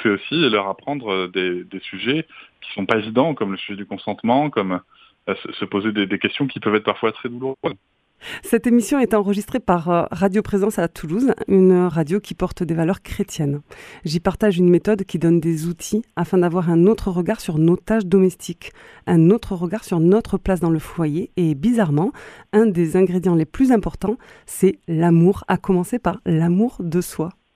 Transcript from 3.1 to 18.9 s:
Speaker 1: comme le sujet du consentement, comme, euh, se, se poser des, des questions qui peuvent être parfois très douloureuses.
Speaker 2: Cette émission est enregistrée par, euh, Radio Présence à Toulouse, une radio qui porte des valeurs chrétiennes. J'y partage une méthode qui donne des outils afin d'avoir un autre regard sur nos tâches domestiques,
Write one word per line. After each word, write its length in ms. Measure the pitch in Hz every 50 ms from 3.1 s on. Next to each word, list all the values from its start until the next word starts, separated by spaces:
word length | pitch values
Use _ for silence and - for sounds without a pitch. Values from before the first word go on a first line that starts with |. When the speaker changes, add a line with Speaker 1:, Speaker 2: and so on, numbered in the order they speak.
| 110 123 143 165 147
Speaker 1:
comme 160 | - 110 98 98
le 60 | -
sujet 180 | - - 101
du 80 | 98 101
consentement, 640 | - 104 95 - - 101 - - 113 120 139 151 147
comme, 320 | - 113 98 95 90 87 - _ _ _ _ _ _ _ - -
euh, 60 | 95 - -
se, 100 | - -
se 120 | - 104
poser 260 | 92 - 101 98 110 104
des, 140 | 104 98
des 120 | 92 101 95
questions 280 | - 98 - - 147
qui 120 | 131 - 107
peuvent 160 | - 107 104
être 80 | 107 -
parfois 280 | 110 101 - - 113 107
très 160 | - - 123
douloureuses. 460 | 120 123 131 135 135 - - - 123 - _ _ _ _ _ _ _ _ - - - - -
Speaker 2:
Cette 240 | - - 226 233
émission 320 | 247 233 240 - - 294 277
est 140 | 247 202 220
enregistrée 480 | 214 196 196 202 202 208 - - 254
par, 300 | - - 180 175 151 175
euh, 140 | 175 170 - -
Radio 300 | - 160 190 202 185 214
Présence 380 | - - 208 196 196 214 - -
à 100 | 170 165
Toulouse, 440 | - - - 151 160 220 262 262 - - - -
une 380 | 196 190 185 185 185 180 180
radio 320 | 180 143 170 160 143 180 208
qui 160 | - - -
porte 280 | - 185 180 - - 180
des 120 | 156 170
valeurs 280 | 165 165 165 196 - -
chrétiennes. 580 | - - - 202 - - - 156 139 143 147 - - - - - - - - -
J'y 140 | 156 147 175
partage 360 | - 196 170 - 220 214 185
une 140 | 170 180 175
méthode 340 | 175 170 - 208 214 190 196
qui 140 | - - 165
donne 200 | 160 165 170 170
des 280 | 151 170 165 156 156
outils 360 | 175 170 - - - - 220 233 _ -
afin 220 | - 175 - - 185
d'avoir 320 | 175 175 160 185 170 170
un 160 | 170 165 170
autre 240 | 202 220 - - 202
regard 300 | 175 180 175 185 220 -
sur 180 | - - 160 151
nos 180 | 160 170 175
tâches 300 | - - - 220 220 202
domestiques, 640 | 175 185 196 190 185 - - - - 170 - - - - - - -